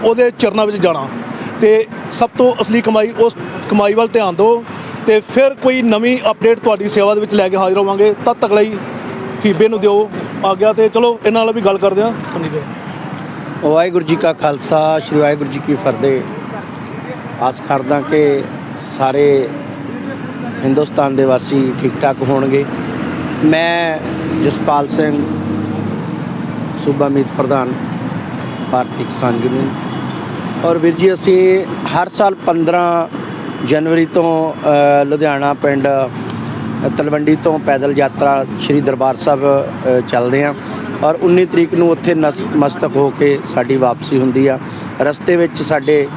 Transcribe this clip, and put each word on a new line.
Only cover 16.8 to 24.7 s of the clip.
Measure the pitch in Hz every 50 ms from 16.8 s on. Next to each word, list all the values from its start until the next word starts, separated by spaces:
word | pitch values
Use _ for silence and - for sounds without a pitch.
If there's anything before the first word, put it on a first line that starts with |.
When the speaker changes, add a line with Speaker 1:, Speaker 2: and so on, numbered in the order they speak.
| - - - - - - - - - - - - -
Speaker 2:
ਆਸ | 131 127 - - -
ਕਰਦਾ | 139 135 127 127 147 143
ਕਿ | 131 - 156 151 151 143 143 139 135 - - - - - - - - - - -
ਸਾਰੇ | 135 131 131 143 143 143 143 135 131 117 143 143 - - - - - - - - - - - - - - - - - - - - -
ਹਿੰਦੁਸਤਾਨ | 135 135 147 151 147 117 151 143 139 135
ਦੇ | 131 135
ਵਾਸੀ | 131 131 123 - - 139 139 135 127 - -
ਠੀਕ | - 131 - -
ਠਾਕ | - 139 131 - 139 127
ਹੋਣਗੇ। | 139 135 135 135 131 139 139 - - - - - - - - - - - - - - - -
ਮੈਂ | 156 156 160 165 170 170 170 170 165 160 156 - - - - - - - -
ਜਸਪਾਲ | - 143 143 - - 160